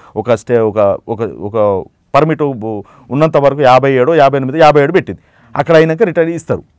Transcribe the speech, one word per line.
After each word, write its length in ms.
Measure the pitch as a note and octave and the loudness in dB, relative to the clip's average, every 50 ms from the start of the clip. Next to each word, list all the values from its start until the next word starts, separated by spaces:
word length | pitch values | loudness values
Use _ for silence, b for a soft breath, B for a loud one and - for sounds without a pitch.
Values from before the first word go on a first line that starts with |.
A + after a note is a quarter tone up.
| b b b | b b b
ఒక 180 | A2 G#2 B2 A#2 | -6 -2 -2 -2
స్టే-, 280 | G#2+ - - B2 A2+ | -2 -2 -2 0 0
ఒక, 380 | A2 G#2+ G2 G#2+ G#2 G2 F#2 - - - | 0 0 0 0 0 0 0 -4 -6 -10
ఒక, 120 | A2+ G#2 | -8 -8
ఒక 640 | A#2 F#2+ B1 A#1+ F2+ G#2 G#2+ A2 G#2 G#2 G2 F#2 - - _ _ _ _ - | -8 -8 -8 -12 -12 -6 -2 -2 0 0 0 -2 -6 -10 _ _ _ _ 0
పర్మిట్ 260 | C#3 D#3 D#3+ D#3 D#3 D3+ C#3+ C3 A2 G#2+ A2+ G#2+ G2+ G2 b b b b b | 0 2 2 0 -2 -4 -6 -6 -8 -10 -10 -10 -10 -12 b b b b b
ఉన్నంత 260 | A#2+ C#3+ D#3 D#3+ D#3 | -2 0 0 2 2
వరకు 240 | D3 C#3 C#3 C#3 D3 | 2 2 2 0 2
యాభై 300 | C#3+ B2 B2+ C3 C3+ C#3 | 4 4 4 4 4 2
ఏడో, 240 | C3+ B2+ B2 D3 E3+ | 2 2 2 2 4
యాభై 220 | D#3 C#3 C3+ C#3 | 4 4 2 2
ఎనిమిది, 220 | C#3 C3+ C3 C3+ D#3+ | 0 -4 -4 -2 2
యాభై 220 | D#3+ D3+ D3 D3+ | 2 4 4 4
ఏడు 100 | C#3 D3 | 2 2
పెట్టింది. 280 | F3 F3+ - - F#2 b b b b b b b b | 0 -2 -2 -2 -10 b b b b b b b b
అక్కడ 200 | C3+ D3 - E3 | -6 -2 2 2
అయినాక 280 | D#3+ D#3+ D#3+ D#3+ D#3+ A#3 | 2 2 2 0 -2 -2
రిటైర్ 260 | F3+ D#3 E3+ E3 E3 | -2 0 -2 -2 -2
ఇస్తారు. 340 | E3+ D#3+ - - A#2 D#2+ - _ _ | -4 -8 -6 -6 -6 -6 -6 _ _